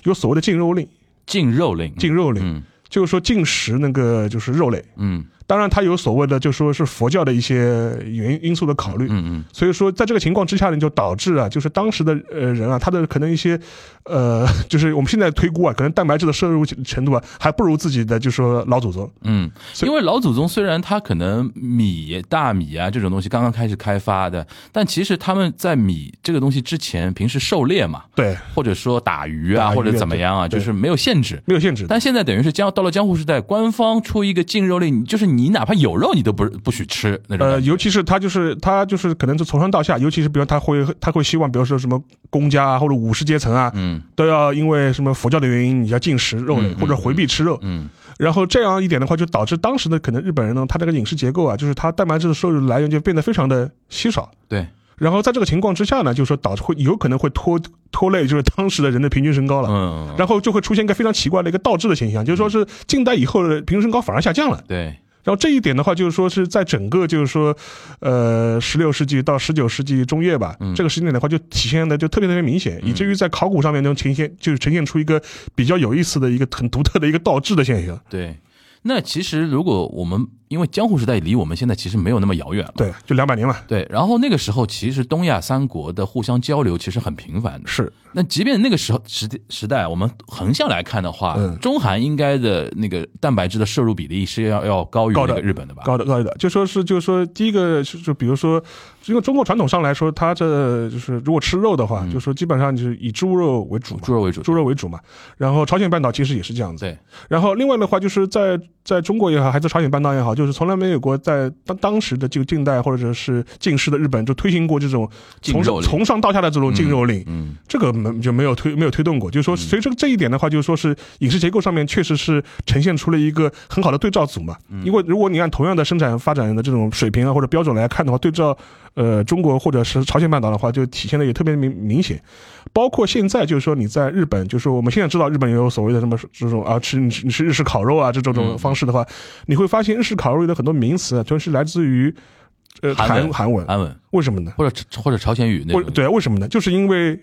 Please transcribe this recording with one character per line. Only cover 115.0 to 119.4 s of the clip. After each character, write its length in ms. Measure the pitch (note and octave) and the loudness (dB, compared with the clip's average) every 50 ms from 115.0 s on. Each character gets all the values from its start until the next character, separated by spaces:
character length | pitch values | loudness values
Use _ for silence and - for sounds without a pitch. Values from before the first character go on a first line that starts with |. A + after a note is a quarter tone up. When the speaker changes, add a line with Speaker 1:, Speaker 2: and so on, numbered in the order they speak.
| G#2+ G#2+ - - - - - - | -2 -4 -8 -18 -20 -20 -20 -10
Speaker 1:
从 120 | - C#3+ C#3 | -6 -2 0
上， 80 | G#3 F3+ | 2 2
Speaker 2:
禁 100 | A#2 G#2 | 0 0
肉 60 | E2+ | 0
令。 100 | E2+ - | 0 0
Speaker 1:
从 160 | D3+ F3+ A3 | 2 2 2
上 160 | - A#3 A3 | 2 2 2
到 100 | A3 G3+ | 2 2
下 80 | G3 G3 | 2 2
的 120 | F3 D#3 | 2 2
这 80 | D3 C#3+ | 2 2
种 120 | C3+ C3 | 0 2
禁 160 | - G3 D#3 | 2 2 2
肉 180 | D3 C#3+ B2 A#2+ | 2 2 2 2
令。 160 | A#2+ G#2+ F#2 | 2 0 -2
Speaker 2:
嗯， 40 | F2+ | -4
嗯。 280 | E2 E2 E2 D#2 D2+ D2+ - _ | -6 -8 -6 -6 -8 -10 -14 _
Speaker 1:
这 120 | - - B3 | -4 0 0
个 120 | F#3+ B2 A2+ | 2 2 0
没， 260 | A#2 G#2+ A2+ A#2 A2+ | 0 -2 -2 -4 -2
就 140 | A#2+ B2+ A#2 | -2 0 0
没 100 | B2 C#3+ | 2 2
有 100 | C3+ A#2+ | 2 0
推， 220 | - - D3+ D3 | 0 -2 -2 0
没 80 | D3+ D#3+ | 2 0
有 80 | C#3 | 0
推 100 | - - | 2 0
动 160 | D#3 E3+ D#3 | 0 0 0
过。 140 | B2 G2 F2 | 0 -2 0
就 100 | C3 D3 | -2 0